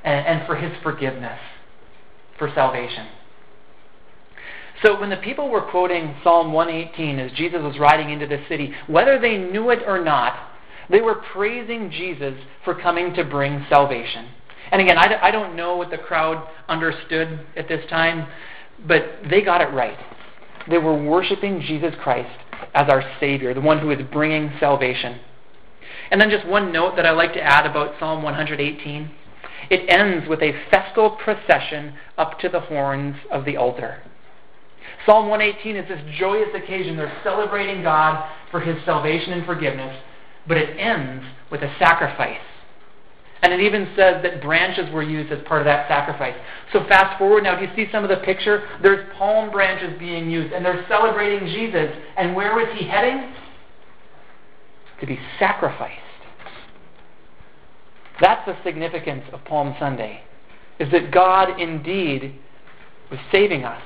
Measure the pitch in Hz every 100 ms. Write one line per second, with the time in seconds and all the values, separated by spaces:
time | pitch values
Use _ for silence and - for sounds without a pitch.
0 | 156 143 160 160 - 156 165 - 160 -
1 | 135 131 120 - - - - - - -
2 | - - - - 143 147 135 127 120 113
3 | 107 - - - - - - - - -
4 | - - - - - - - - 214 202
5 | 202 190 214 269 285 214 - 180 180 175
6 | 156 143 175 170 160 156 170 165 165 -
7 | 156 139 127 131 170 170 147 139 147 156
8 | 147 151 143 143 - 156 139 - - 151
9 | 254 262 233 208 180 202 233 233 208 190
10 | 160 139 120 - - - - - - 196
11 | 226 208 - 190 208 240 220 233 190 156
12 | 180 147 139 131 - - - 170 175 170
13 | 180 175 151 143 139 143 139 143 139 120
14 | 113 120 - - - - - 190 190 170
15 | 196 220 185 214 190 165 175 180 170 160
16 | - 165 160 160 - - - 160 160 160
17 | - 160 165 156 - 165 - 156 - 165
18 | 165 165 147 - - - - - 160 160
19 | - - 147 185 196 175 147 139 113 98
20 | - - - - - - - 165 160 151
21 | 147 170 185 196 202 185 139 156 160 147
22 | - 123 120 - - - - 139 143 135
23 | 131 - 143 139 127 127 151 156 151 135
24 | 131 147 156 156 151 135 147 139 127 127
25 | 120 120 - - - - - - - -
26 | - 196 214 208 170 202 190 165 180 180
27 | 165 160 170 - 151 147 147 147 143 -
28 | 160 156 151 143 151 147 147 147 151 147
29 | 151 - - - - - - 185 180 180
30 | 202 175 147 156 151 143 - 190 196 -
31 | 214 214 - 208 - 147 - 151 147 143
32 | - - 160 - 180 175 - 151 139 139
33 | 143 139 - 143 139 139 123 123 127 -
34 | - - - - - - - - - -
35 | - 214 208 214 214 202 220 202 156 156
36 | - - 190 208 208 202 - 190 170 160
37 | 147 - 202 196 208 202 196 190 165 156
38 | 156 156 - - - 175 160 156 - 160
39 | 151 165 185 175 165 160 147 135 131 -
40 | - - - - 156 165 147 156 220 202
41 | 131 131 - - - 139 143 - 170 165
42 | 143 - 117 110 - - - - - -
43 | - - - - 175 180 208 202 185 -
44 | 190 170 175 - 143 165 185 185 151 156
45 | 151 156 147 147 - 156 147 143 - 147
46 | 147 143 131 123 - - - 202 - 190
47 | 190 - 196 214 202 180 196 - 208 214
48 | 202 190 - 185 214 208 - - 190 196
49 | - - 196 220 214 202 190 190 180 156
50 | 175 170 165 165 156 180 180 180 - 214
51 | 226 208 202 202 175 196 226 180 151 -
52 | - - 175 185 208 226 226 214 151 202
53 | 247 269 254 - - - - - - -
54 | - - - - - - - - - -
55 | 139 127 - - 196 196 147 - 110 -
56 | - - - - - - - - - -
57 | - - - - - - - - - -
58 | - - 180 226 - 175 180 156 165 170
59 | 156 135 - 131 - 151 143 - 143 127
60 | 107 107 - - - - - - 143 170
61 | 151 175 185 190 185 180 170 156 147 196
62 | 170 135 135 - - - - - - -
63 | - 135 - 190 202 156 123 117